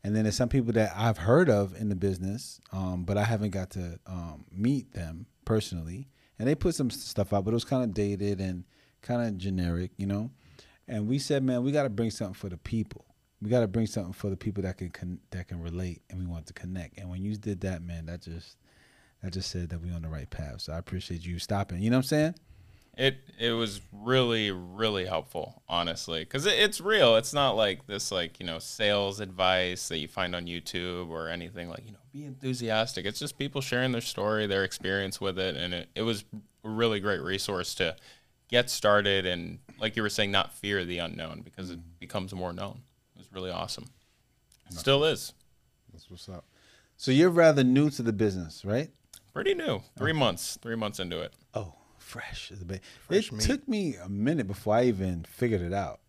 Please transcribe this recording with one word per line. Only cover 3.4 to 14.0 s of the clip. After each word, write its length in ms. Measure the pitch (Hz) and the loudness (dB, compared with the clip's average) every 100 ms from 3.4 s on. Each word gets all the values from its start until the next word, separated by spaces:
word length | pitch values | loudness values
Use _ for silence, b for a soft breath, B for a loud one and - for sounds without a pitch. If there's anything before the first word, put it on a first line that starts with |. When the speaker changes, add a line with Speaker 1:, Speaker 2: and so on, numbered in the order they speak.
| 104 | 0
Speaker 1:
got 200 | 95 92 | -2 -6
to, 280 | 95 87 82 - | -6 -8 -10 -10
um, 380 | 90 82 73 - | -10 -10 -14 -14
meet 420 | 90 113 139 - | -2 2 0 -2
them 320 | - 82 82 113 _ | -8 -8 -8 -14 _
personally. 640 | - 110 - 87 80 95 135 b b - | 2 2 2 -6 -6 -10 -12 b b -2
And 80 | 117 | 2
they 80 | 151 | 2
put 180 | 185 156 | 2 2
some 120 | 127 | -2
s-, 100 | - | -2
stuff 320 | - - 95 | -6 -2 2
out, 100 | 101 95 | 2 2
but 60 | |
it 20 | 113 | 0
was 100 | - | 2
kinda 220 | 131 120 | 0 0
dated 520 | 95 101 98 101 95 | 0 0 0 -2 0
and 240 | 95 90 - b b b | -2 -4 -10 b b b
kinda 300 | - 120 117 | -2 0 0
generic, 600 | 95 98 92 87 85 90 - | -2 -2 0 2 0 -2 -4
you 80 | 98 | -2
know? 260 | 101 120 - b b b b - | -2 -4 -10 b b b b -6
And 200 | 113 104 | -2 0
we 120 | 139 | 0
said, 240 | - 139 | 2 2
"Man, 200 | 131 123 | 4 2
we 80 | 131 | 2
gotta 180 | 147 139 | 2 0
bring 220 | 101 113 | 0 -2
something 220 | - 98 | -2 -6
for 160 | 95 98 | -6 -10
the 80 | 87 | -10
people. 480 | - 113 104 - _ _ _ _ | -2 -2 -2 -8 _ _ _ _
We 80 | 104 | 2
gotta 180 | 123 110 | 4 4
bring 200 | 107 110 | 2 0
something 260 | 113 | -2